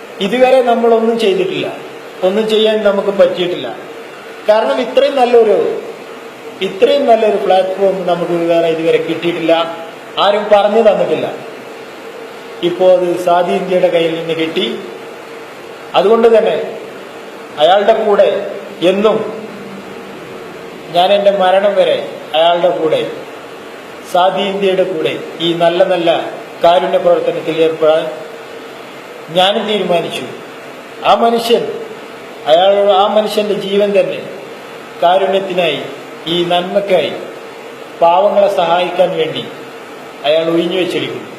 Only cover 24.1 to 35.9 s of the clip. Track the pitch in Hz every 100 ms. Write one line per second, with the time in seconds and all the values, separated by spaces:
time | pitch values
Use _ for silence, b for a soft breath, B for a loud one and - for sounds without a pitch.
24.1 | 180 190 202 196 196 196 185 175 156 143
25.1 | 120 - - 165 170 170 175 185 180 170
26.1 | 143 - - - - 170 180 185 190 175
27.1 | 165 170 160 160 160 160 156 156 160 170
28.1 | - - - - - - - - - -
29.1 | - - 170 185 220 214 208 180 170 160
30.1 | - 123 - - - - - - - 151
31.1 | 208 233 233 - 220 147 - - - -
32.1 | - - - 143 160 196 202 202 190 214
33.1 | 214 208 214 208 180 190 196 202 196 165
34.1 | 139 110 - - - - - - - 175
35.1 | 190 190 190 190 180 165 139 -